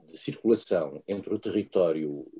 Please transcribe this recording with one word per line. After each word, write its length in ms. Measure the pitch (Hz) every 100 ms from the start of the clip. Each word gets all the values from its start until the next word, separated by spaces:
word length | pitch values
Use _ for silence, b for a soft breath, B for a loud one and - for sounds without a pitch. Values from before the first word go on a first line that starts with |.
| -
de 100 | -
circulação 840 | - - 113 110 - 90 73 76 -
entre 260 | 98 90
o 60 | 107
território 880 | 104 98 - 98 87 78 76 71 -